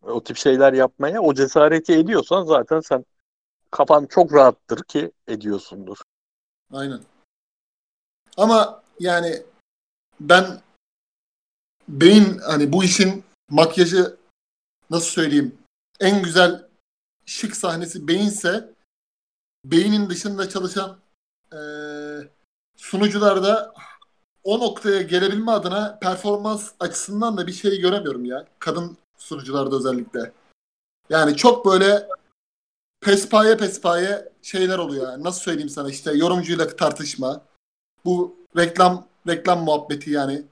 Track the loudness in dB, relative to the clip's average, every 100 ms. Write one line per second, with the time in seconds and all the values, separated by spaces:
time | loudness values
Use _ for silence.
0 | -6 -8 -8 -2 2 6 4 4 0 _
1 | -6 0 0 0 0 4 4 4 2 2
2 | 4 0 0 -2 2 0 2 -4 0 -4
3 | -4 _ _ _ _ _ _ -2 4 4
4 | 4 2 4 6 6 4 _ -8 -6 -6
5 | -6 _ -12 -8 -6 -6 -8 -18 -16 -18
6 | -20 _ _ _ _ _ _ -12 -10 -12
7 | _ _ _ _ _ _ _ _ _ _
8 | _ _ _ -2 2 4 2 -4 _ _
9 | -2 -2 -2 -8 -12 _ _ _ _ _
10 | _ _ 4 4 4 -8 _ _ _ _
11 | _ _ _ _ _ _ _ _ -14 4
12 | 8 8 6 2 -4 0 2 2 2 2
13 | 0 0 -12 _ _ 2 2 4 2 4
14 | 0 -2 _ _ _ _ _ _ _ -4
15 | -4 -2 0 0 0 -8 _ _ _ _
16 | 0 0 0 4 4 2 -12 _ _ _
17 | _ _ -16 -10 -10 -6 -6 -6 -8 -10
18 | -4 0 0 -2 -4 -4 -8 _ _ _
19 | _ _ _ _ _ _ 0 0 2 0
20 | -2 -6 -8 -8 -8 -6 -6 -6 -8 -12
21 | _ _ _ _ _ -18 -16 -14 -14 -14
22 | -14 -16 -18 _ _ _ _ _ -8 -2
23 | 0 2 2 2 0 0 -2 -18 -20 -20
24 | _ _ _ _ -4 -2 -4 -4 -2 -2
25 | 0 0 0 -2 -2 -2 -2 -6 -6 -6
26 | -6 -4 -4 -4 -4 -8 -10 _ -8 -8
27 | -8 -4 -4 -4 -8 -4 -4 0 0 -2
28 | -4 -8 -8 -10 -14 _ -6 -6 -8 -14
29 | _ _ -16 -14 -6 -4 -2 -2 -2 -4
30 | -6 -10 -12 _ _ _ _ _ _ _
31 | _ 0 2 4 4 4 2 4 4 2
32 | -2 -18 _ _ _ _ _ _ _ _
33 | 0 0 4 4 4 2 0 -4 -2 0
34 | -2 -6 -10 _ -10 -2 -2 -2 -4 -6
35 | -8 -8 -8 -8 -6 -6 -6 -8 -10 -8
36 | -4 0 0 0 -2 -2 -4 -2 -4 -2
37 | -12 -6 -6 -8 _ _ _ _ _ _
38 | -4 -2 -2 -8 _ -2 -2 4 2 2
39 | -10 _ -6 -4 0 0 0 -2 -2 -10
40 | -4 -4 -4 -6 -12